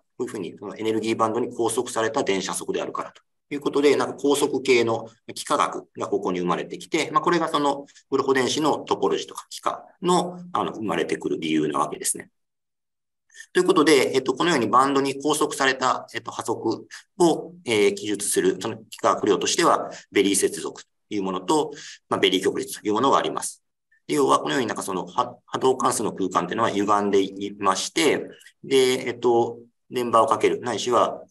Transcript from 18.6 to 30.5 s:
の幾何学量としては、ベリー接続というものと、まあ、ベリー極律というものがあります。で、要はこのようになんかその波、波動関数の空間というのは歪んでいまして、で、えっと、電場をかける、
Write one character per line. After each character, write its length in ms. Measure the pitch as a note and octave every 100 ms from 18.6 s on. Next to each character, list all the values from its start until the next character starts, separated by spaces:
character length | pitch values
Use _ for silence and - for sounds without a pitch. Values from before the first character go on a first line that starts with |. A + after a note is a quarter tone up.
| A#2
の 100 | G#2+
幾 60 | - -
何 100 | A2
学 140 | F#2+ G#2+
量 100 | F2+
と 80 | -
し 100 | -
て 80 |
は、 280 | E3 G#2 - - -
ベ 120 | G3+
リ 80 | F#2+
ー 40 | G2
接 240 | - D#2+
続 240 | C#2+ -
と 60 | - _ -
い 80 | G#2
う 20 |
も 120 | F#2+
の 80 | F2+
と、 300 | - D#3 - - - - -
ま 80 | G#2
あ、 20 |
ベ 120 | F#2+
リ 80 | -
ー 40 |
極 140 | G2 F2+
律 240 | - -
と 60 | G#2
い 20 |
う 40 |
も 80 | G#2
の 100 | C3+
が 80 | F2+
あ 20 |
り 80 | -
ま 140 | -
す。 160 | - - _ _ _ _ -
で、 80 | D3
要 120 | C3+
は 120 | C#3
こ 100 | D3
の 20 |
よ 60 | D3
う 40 |
に 60 | A#2
な 60 |
ん 20 | -
か 80 |
そ 100 | -
の 120 | F#2+ F2
波、 320 | - - - _
波 140 | -
動 180 | C3 B2+
関 160 | C3+
数 100 | A#2
の 80 | G2+
空 180 | - F#2
間 180 | F2 E2+
と 60 |
い 20 | A2
う 20 |
の 60 |
は 80 | A2
歪 320 | G2 G2+ G#2
ん 80 | G2+
で 100 | G2+
い 340 | F#2 F#2+ G2+ G#2
ま 180 | G2+ F#2+
し 160 | -
て、 300 | - D3+ F#2 - - - _
で、 440 | - C3+ B2+ B2+ B2+
え 40 |
っ 80 | A#2+
と、 400 | B2 A#2 A#2+ - - _ _
電 220 | B2 A#2+
場 120 | A2+
を 40 | A2+
か 120 | A2
け 100 |
る、 100 | -